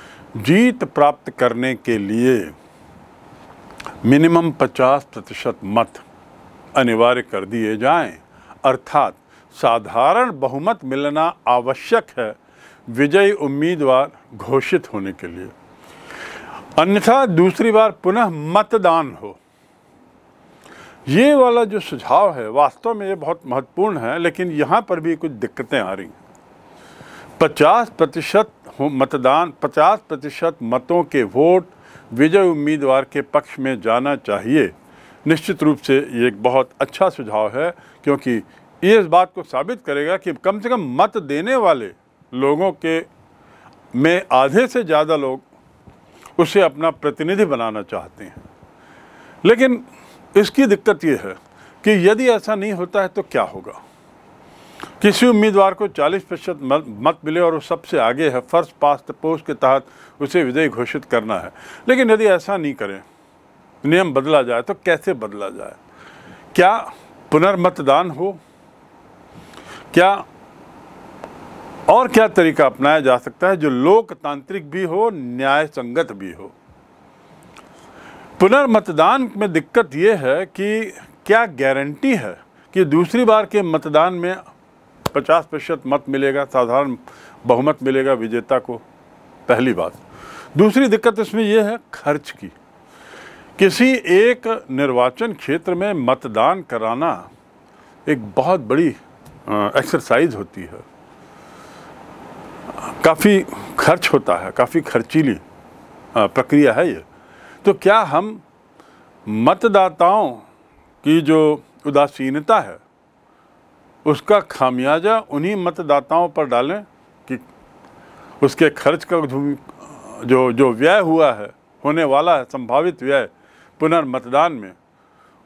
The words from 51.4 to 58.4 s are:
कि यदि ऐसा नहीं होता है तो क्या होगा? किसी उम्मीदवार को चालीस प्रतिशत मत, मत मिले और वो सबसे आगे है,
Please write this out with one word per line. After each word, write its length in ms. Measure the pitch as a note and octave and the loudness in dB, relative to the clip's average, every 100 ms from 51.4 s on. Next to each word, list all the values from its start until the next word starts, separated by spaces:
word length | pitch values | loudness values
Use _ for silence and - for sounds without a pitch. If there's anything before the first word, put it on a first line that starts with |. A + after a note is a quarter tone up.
| _ _ - _ | _ _ -20 _
कि 260 | G#3 G3+ F3+ | 0 4 4
यदि 200 | A3 B3+ | 2 2
ऐसा 260 | G#3+ - G#3 | 0 -2 -6
नहीं 180 | G#3 | -4
होता 280 | F#3 F3+ G3+ | -6 -4 -4
है 60 | F#3 | -4
तो 140 | G#3 | -6
क्या 200 | - B2+ | -4 -4
होगा? 400 | F#2+ F#2+ F2 - - _ _ _ _ - - - - - - - | -4 -8 -18 -20 -20 _ _ _ _ -20 -20 -20 -20 -20 -20 -2
किसी 260 | G#3 G3 B3 | 0 4 4
उम्मीदवार 460 | G#3+ G#3+ G3 G3 | 4 4 4 2
को 140 | F#3 G3+ | 0 -6
चालीस 360 | - D3 F#3+ | -2 -2 -2
प्रतिशत 360 | - E3+ - D3+ | -6 -10 -8 -8
मत, 240 | C3 D3 C3 | -2 -2 -2
मत 320 | G#2 C#3+ E3+ D3+ | -4 -2 -2 -2
मिले 140 | E3 | 0
और 140 | E3+ | 0
वो 60 | D#3+ | 0
सबसे 400 | - E3 - D#3 | -4 -8 -4 0
आगे 300 | A#2 C3 D#3 | 0 0 -2
है, 120 | B2+ | -2